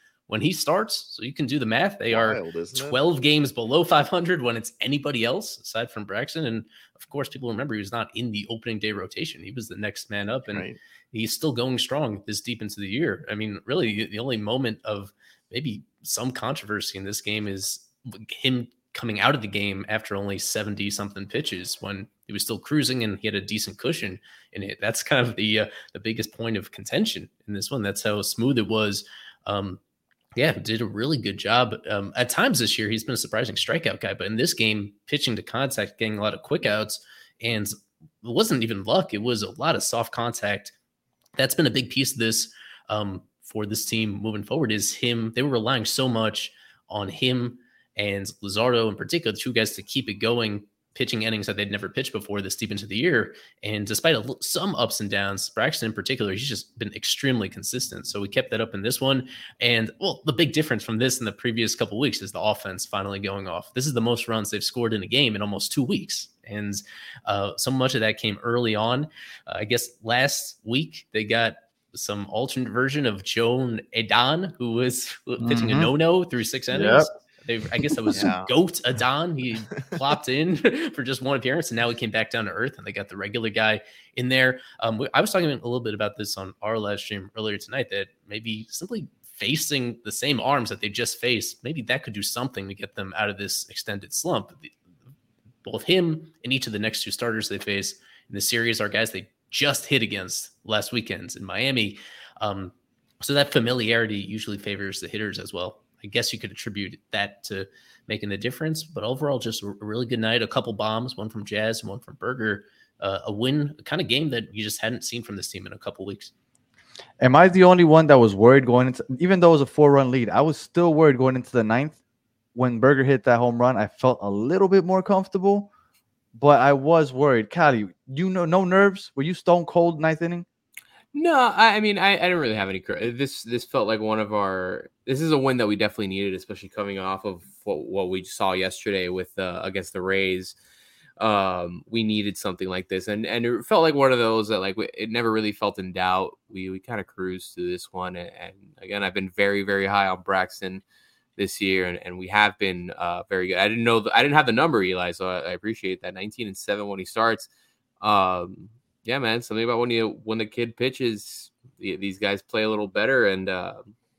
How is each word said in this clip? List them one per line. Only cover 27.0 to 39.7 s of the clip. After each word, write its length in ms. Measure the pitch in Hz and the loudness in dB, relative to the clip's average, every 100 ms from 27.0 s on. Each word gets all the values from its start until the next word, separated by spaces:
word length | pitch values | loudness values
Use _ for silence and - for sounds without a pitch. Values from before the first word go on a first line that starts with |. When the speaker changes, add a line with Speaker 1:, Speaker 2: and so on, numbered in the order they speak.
| 220 85 - _ - | 0 -4 -12 _ -10
Speaker 1:
in 60 | |
this 180 | 101 - | -8 -6
one. 120 | 135 | -4
That's 200 | 101 98 | -4 -2
how 200 | 110 104 | -2 -2
smooth 340 | 98 - 127 123 | -2 0 2 2
it 100 | 98 | 2
was. 360 | 110 107 98 - - - - - | 2 0 -2 -8 -18 -20 -12 -6
Um, 320 | 101 98 92 _ _ _ _ _ - | -4 -4 -8 _ _ _ _ _ 0
yeah, 160 | 151 | 0
did 280 | - - 110 | 0 -4 -4
a 60 | 110 | -4
really 300 | 101 135 147 | -4 -2 -2
good 220 | 101 95 | -4 -4
job. 360 | 98 120 120 113 - | 0 2 2 -2 -6
Um, 240 | 104 98 - | -4 -4 -2
at 120 | 123 | -2
times 300 | - 262 156 | 2 2 2
this 180 | 107 - | 0 0
year, 100 | 107 | -2
he's 140 | 110 | -2
been 80 | - | -4
a 20 | 120 | -6
surprising 380 | - 110 113 | -4 -4 -4
strikeout 460 | - - 165 143 95 | -2 -2 0 -2 -2
guy, 140 | 101 | -6
but 120 | 101 101 | -6 -4
in 80 | 110 | -2
this 160 | 123 | -2
game, 400 | - 113 107 101 - - | 0 0 0 -4 -12 -6
pitching 300 | 147 - 101 | -2 -2 -4
to 60 | |
contact, 540 | - 117 135 120 101 - | -4 -4 -4 -4 -6 -4
getting 200 | 110 104 | -4 -2
a 40 | |
lot 120 | 104 | -4
of 80 | - | -4
quick 240 | - 139 113 | -4 -2 0
outs, 340 | 107 107 - - - - _ | 0 -2 -8 -14 -20 -20 _
and 260 | 113 110 101 | -4 -2 -4
it 60 | 101 _ _ - _ | -8 _ _ -20 _
wasn't 420 | 117 127 226 135 | -4 0 2 2
even 180 | 113 98 | 0 -4
luck. 320 | 98 175 - | 0 0 0
It 80 | 101 | -4
was 200 | 117 113 | -2 -2
a 80 | 98 | -2
lot 240 | - 156 | -2 0